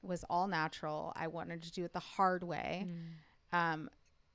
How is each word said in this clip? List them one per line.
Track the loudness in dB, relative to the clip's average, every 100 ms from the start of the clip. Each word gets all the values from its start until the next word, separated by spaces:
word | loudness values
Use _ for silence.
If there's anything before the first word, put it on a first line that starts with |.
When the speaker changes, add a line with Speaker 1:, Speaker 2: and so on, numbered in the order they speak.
Speaker 1:
was | -4 -4 0
all | 2 4
natural. | 2 2 0 -4 -2 -4 -4
I | -4
wanted | -4 -6 -8
to | -6
do | -4 -4
it |
the | -4
hard | -6 4 6 6
way, | 0 -2 0 -2 -4
Speaker 2:
Mm. | -6 -8 -12 -18 -20 0 4
Speaker 1:
um, | 4 2 -4 -12 _ _ _